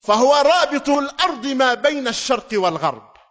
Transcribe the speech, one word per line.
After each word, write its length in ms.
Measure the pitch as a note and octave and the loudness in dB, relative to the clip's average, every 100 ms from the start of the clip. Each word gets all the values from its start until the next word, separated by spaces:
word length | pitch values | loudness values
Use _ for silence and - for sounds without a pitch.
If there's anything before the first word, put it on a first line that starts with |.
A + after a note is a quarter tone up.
فهو 340 | - G#3 B3+ D4 | 2 2 4 4
رابط 540 | C#4+ F4+ D#4+ C#4+ - | 4 2 2 -2 0
الأرض 560 | C#4+ C#4+ - F4+ C#4 B3+ | -2 -2 -4 -4 -2 -6
ما 280 | C4 C4 | 0 0
بين 340 | A#3+ C#4+ D4 B3+ | 2 0 -2 -6
الشرق 400 | A3 - B3 - | -6 -4 -4 -2
والغرب 600 | G#3 F#3 D#3+ D#3 A#2 - _ _ | -2 -2 -2 -4 -6 -16 _ _